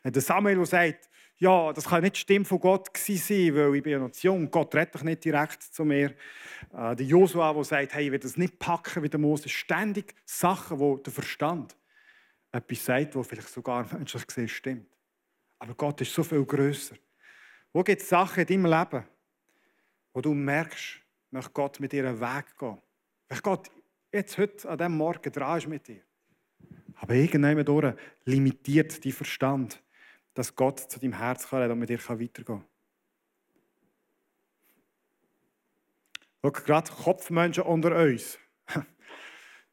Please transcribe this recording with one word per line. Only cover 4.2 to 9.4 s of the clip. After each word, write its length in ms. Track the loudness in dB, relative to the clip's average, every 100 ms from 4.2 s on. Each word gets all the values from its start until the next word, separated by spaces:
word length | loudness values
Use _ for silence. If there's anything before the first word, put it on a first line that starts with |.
| 0
jung, 220 | 2 0
Gott 240 | 0 2
redet 220 | 0 0 -2
doch 80 |
nicht 200 | -4 -2
direkt 380 | 0 0 0 -6
zu 240 | -14 -2 0
mir.“ 260 | 2 0 -2 -20 -20 -18 -18 -16
Äh, 220 | -6 -4 -2
der 100 | 4
Josua, 480 | 6 6 6 2
der 100 | 0
sagt, 300 | 0 0 -2
„Hey, 120 | -2 -2
ich 60 |
will 80 | -2
das 180 | -4 -2
nicht 200 | -4 -4
packen 460 | -4 -4 -4 -6
wie 60 | -2
der 100 | 2
Mose.“ 300 | 2 2